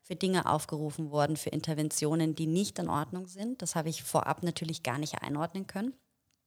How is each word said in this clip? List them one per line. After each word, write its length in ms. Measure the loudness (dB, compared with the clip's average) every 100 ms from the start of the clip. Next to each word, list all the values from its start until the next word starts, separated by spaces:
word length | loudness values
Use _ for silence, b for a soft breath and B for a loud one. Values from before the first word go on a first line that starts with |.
für 140 | -10 -2
Dinge 300 | 2 4 4
aufgerufen 640 | 2 2 -4 -4 -4 0
wurden, 240 | 4 4 2
für 140 | -2
Interventionen, 840 | -2 0 0 0 2 2 4 2 2
die 100 | 2
nicht 300 | 2 2 -2
in 80 | 0
Ordnung 380 | 0 -2 -6 -10
sind. 340 | -8 -6 -4
Das 140 | -2 -2
hab 100 | -2
ich 160 | -2
vorab 400 | 0 0 2 0
natürlich 400 | -2 -2 -4 -2
gar 140 | -2 -2
nicht 220 | -2 -4
einordnen 420 | -2 -2 -2 -4 -6
können. 260 | -4 -4 -6 _ _ _ _